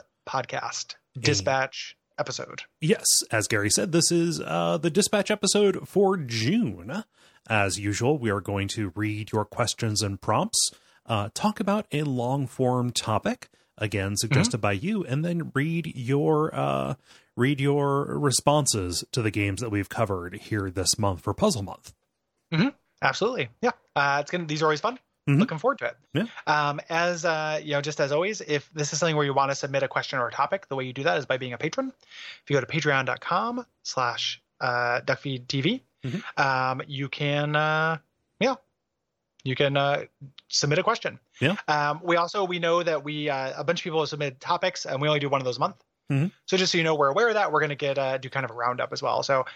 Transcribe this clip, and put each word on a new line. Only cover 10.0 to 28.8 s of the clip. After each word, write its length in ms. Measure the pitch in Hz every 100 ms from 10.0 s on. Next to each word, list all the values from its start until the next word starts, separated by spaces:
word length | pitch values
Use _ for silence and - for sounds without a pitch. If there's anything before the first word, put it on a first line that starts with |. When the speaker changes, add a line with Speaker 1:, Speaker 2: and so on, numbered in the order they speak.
Speaker 2:
and 180 | 104 98
prompts, 520 | - 113 208 - - - _ _ -
uh, 220 | 110 104
talk 280 | - 208 -
about 260 | 202 208 -
a 100 | 147
long-form 880 | 151 127 120 139 131 - 127 127 123
topic, 600 | - - 107 202 247 - _ _ -
again, 380 | 107 101 95 101
suggested 400 | 113 139 226 110
Speaker 1:
Mm-hmm. 60 |
Speaker 2:
by 100 | 104
you, 320 | 101 170 220
and 200 | 117 139
then 280 | 170 170 135
read 380 | 131 156 165 -
your, 580 | 131 120 139 160 151 156
uh, 420 | 135 139 135 135 139 _ - _ -
read 240 | 127 143
your 580 | 139 143 143 139 - 143
responses 840 | 143 - 143 147 139 107 90 87 -
to 100 | -
the 80 | 107
games 300 | 104 101 92
that 100 | 120
we've 180 | 101 95
covered 460 | - 107 92 87
here 340 | 98 - 107 95
this 260 | 90 87 -
month 220 | 101 90
for 140 | -
Puzzle 280 | - 214 120
Month. 300 | 92 - - - _ _ _ _ _
Speaker 1:
Mm-hmm. 180 | 160 262 - _ _
Absolutely. 460 | 135 - 214 233 120 -
Yeah. 80 | 240 - _ 147
Uh, 220 | 139 143
it's 100 | 147
gonna, 140 | 175
these 160 | 160 151
are 40 | 156
always 140 | 151
fun. 140 | 214 254 _ _ -
Speaker 2:
Mm-hmm. 120 | 143
Speaker 1:
Looking 160 | 240 156
forward 200 | 247 277
to 80 | 120
it. 100 | - _
Speaker 2:
Yeah. 140 | 147 226 - -
Speaker 1:
Um, 340 | 151 147 147 -
as, 340 | 165 175 175
uh, 340 | 170 156 156 156
you 100 | 151
know, 80 | 143
just 180 | 143 147
as 140 | 139
always, 280 | 147 190 208
if 280 | - 147 -
this 180 | 156